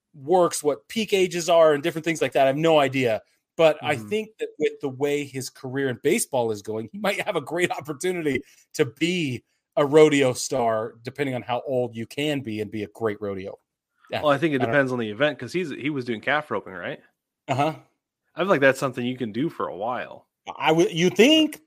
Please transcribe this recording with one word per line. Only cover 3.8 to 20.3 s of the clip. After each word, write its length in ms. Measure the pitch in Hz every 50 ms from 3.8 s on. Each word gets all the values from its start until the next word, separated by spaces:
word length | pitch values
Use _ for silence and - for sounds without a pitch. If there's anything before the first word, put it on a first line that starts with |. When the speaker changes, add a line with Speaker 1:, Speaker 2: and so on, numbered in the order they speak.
| 160
Speaker 1:
I 140 | 151 151
Speaker 2:
Mm-hmm. 120 | 113 107 104
Speaker 1:
think 200 | 208 220 220 - - -
that 100 | 156 147 - -
with 140 | 151 147 147 -
the 80 | 147 139
way 360 | 127 123 143 143 143 147 143
his 260 | 123 127 135 123 -
career 400 | - - - 127 127 139 139 131
in 80 | 120 - -
baseball 480 | 143 - 135 - - - 127 120 113
is 120 | 110 101 95
going, 260 | 110 107 110 113 - -
he 60 | 202
might 220 | 214 190 208 -
have 160 | - - 196
a 60 | 160 135
great 280 | 120 151 175 175 175
<laughs> 80 | 180 180
opportunity 640 | 143 160 151 127 - 185 185 175 156 147 131 127 - _ _ _ _ _ -
to 120 | - 151
be 580 | 123 - - 165 170 185 180 156 135 120 107 - _ _ _ _ _ -
a 80 | - 147
rodeo 480 | 135 143 156 156 151 147 139 135 127 120
star, 600 | - - - 143 127 120 117 110 110 110 117 - 117 113
depending 320 | 127 - - 143 135 127
on 80 | 120 120
how 180 | 123 120 123 -
old 280 | 147 131 123 123 113 110
you 120 | 113 113
can 340 | - - - 147 151 143 139
be 200 | 131 113 107 107 107
and 80 | 98
be 140 | 110 107 101
a 40 | 98
great 320 | - - 113 110 101 -
rodeo 380 | 104 101 101 95 95 98 - - _ _ _ _ _ _ _ _ _ -
athlete. 120 | - 110 -
Speaker 2:
Well, 80 | 151 139
I 60 | 135
think 160 | 160 160 143
it 80 | 127 120
Speaker 1:
I 20 |
don't 80 | 113 131
Speaker 2:
depends 200 | 143 135 127 127
on 60 | 120
the 120 | 113 107
event, 280 | 104 107 147 151 147 -
'cause 140 | 127 113 156
he's, 160 | 180 185 147
he 200 | 117 - 123 147
was 160 | 151 135 120
doing 160 | 120 113 104 -
calf 280 | 127 139 151 147 -
roping, 220 | 117 98 - - 92
right? 280 | 90 90 120 151 - _ _ _ _ _ _ _ _ _ -
Speaker 1:
Uh-huh. 260 | 135 127 147 160 151 131 - _ _ _ _ _ _ _ _ _ -
Speaker 2:
I 40 | 156
feel 80 | 175 196
like 140 | 185 139 139
that's 180 | 135 127 -
something 240 | 147 131 120 127 120
you 140 | 123 127 127
can 140 | 127 107 98
do 180 | 117 151 165
for 180 | - - 98 73
a 80 | 76
while. 500 | 90 104 120 127 110 78 - 62 - _ _